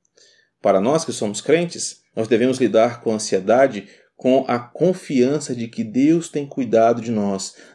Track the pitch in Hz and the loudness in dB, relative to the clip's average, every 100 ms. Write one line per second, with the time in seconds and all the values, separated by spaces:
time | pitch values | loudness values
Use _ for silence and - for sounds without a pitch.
0 | _ _ _ _ _ _ 107 95 107 156 | _ _ _ _ _ _ 0 2 2 0
1 | 143 113 107 104 - 160 175 - - - | -2 -6 -6 -4 0 0 0 -6 -12 -12
2 | _ - 113 110 127 127 117 110 117 117 | _ -8 0 2 2 2 2 2 2 0
3 | 117 107 - 98 95 120 135 104 - - | -4 -4 -2 -2 2 4 4 0 -12 -18
4 | _ _ 123 131 131 123 123 - 170 180 | _ _ 0 2 2 -4 -6 -2 0 0
5 | - 135 123 147 143 120 113 113 110 113 | -2 0 0 0 -4 -8 -8 -8 -6 2
6 | 143 170 165 151 139 135 120 113 113 120 | 2 2 0 -8 -8 -6 0 4 4 2
7 | 113 110 101 98 - - - | -2 -2 -2 -4 -6 -14 -20